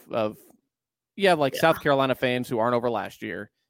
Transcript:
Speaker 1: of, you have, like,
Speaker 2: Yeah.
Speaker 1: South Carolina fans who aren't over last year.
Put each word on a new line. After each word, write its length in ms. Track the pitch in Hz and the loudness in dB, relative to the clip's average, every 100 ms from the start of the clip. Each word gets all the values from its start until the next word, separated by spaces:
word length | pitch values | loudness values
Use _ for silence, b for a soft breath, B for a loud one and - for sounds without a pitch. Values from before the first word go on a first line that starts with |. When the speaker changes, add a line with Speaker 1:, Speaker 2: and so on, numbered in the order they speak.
| - | -6
Speaker 1:
of, 260 | 117 107 - - _ _ _ _ _ _ - | -2 -2 -6 -20 _ _ _ _ _ _ 0
you 100 | 196 | 2
have, 100 | 156 | 4
like, 160 | 139 - | 0 2
Speaker 2:
Yeah. 60 | |
Speaker 1:
South 200 | 165 160 | 2 2
Carolina 320 | 147 139 135 | 2 2 2
fans 340 | 123 127 123 120 | 0 -2 -2 -4
who 120 | 113 | -2
aren't 160 | 120 120 | 0 0
over 160 | 120 | -2
last 320 | 107 98 - | -4 -8 -10
year. 260 | 107 92 104 _ | -12 -10 -12 _